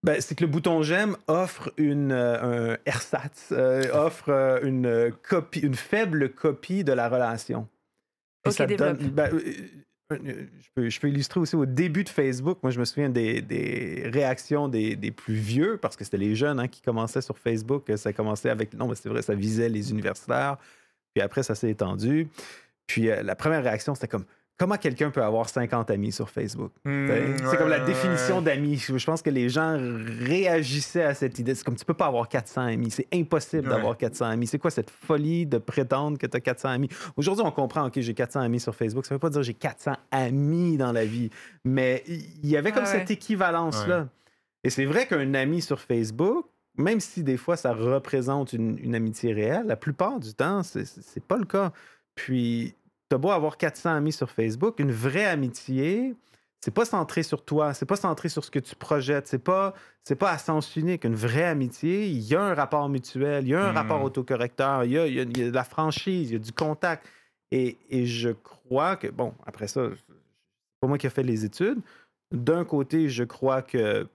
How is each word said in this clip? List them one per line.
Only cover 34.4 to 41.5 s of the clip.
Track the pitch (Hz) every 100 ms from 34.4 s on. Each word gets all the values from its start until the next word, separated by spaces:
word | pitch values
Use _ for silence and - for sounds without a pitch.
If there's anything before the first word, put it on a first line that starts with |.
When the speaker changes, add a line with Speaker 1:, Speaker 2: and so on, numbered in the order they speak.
| 117
Speaker 1:
C'est | 147
quoi | 170
cette | 139 107
folie | - - 151 151 170 160
de | 120
prétendre | - - 123 131 147 143
que | 120
t'as | 127
quatre | 131 127
cents | 135
amis ? | 127 139 - - 143
Aujourd'hui, | 147 202
on | 190
comprend, | 143 127 160 135
OK, | 135
j'ai | 117
quatre | 110 120
cents | 143
amis | 123 120
sur | 117
Facebook. | - 113 120 -
Ça |
veut | 139
pas | 160
dire | 143
j'ai | 120
quatre | 110 - -
cents | - 135 _
amis | 135 123 135 143 170 175 151
dans | 127
la | 117
vie. | 110 117 113 - -